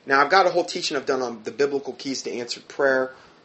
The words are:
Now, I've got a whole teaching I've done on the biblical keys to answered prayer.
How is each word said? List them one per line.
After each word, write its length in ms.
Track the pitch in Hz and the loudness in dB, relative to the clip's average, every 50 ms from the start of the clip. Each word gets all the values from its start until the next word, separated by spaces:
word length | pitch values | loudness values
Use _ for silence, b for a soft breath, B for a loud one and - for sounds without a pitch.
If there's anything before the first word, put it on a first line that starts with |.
| b | b
Now, 160 | 131 139 139 | 0 4 4
I've 80 | 147 143 | 4 6
got 160 | 185 196 185 | 6 6 6
a 60 | 180 | 6
whole 120 | 160 175 170 | 4 2 -2
teaching 320 | - - 180 165 - 160 | -2 -6 -6 -6 -4 -4
I've 120 | 139 123 - | -4 -2 -2
done 160 | 139 131 127 | -2 -2 -2
on 180 | 120 117 110 107 | -4 -6 -8 -10
the 60 | 120 | -10
biblical 440 | 113 113 143 139 143 139 135 - 123 | -2 -2 -2 0 0 -4 -4 -6 -12
keys 280 | - - 139 131 - | -10 -8 -8 -8 -6
to 100 | - 113 | -6 -8
answered 360 | 98 117 120 113 - - - _ | -6 -6 -8 -8 -10 -12 -12 _
prayer. 480 | - - 143 135 135 131 131 131 B B B B B B B | -4 0 2 4 4 2 0 -2 B B B B B B B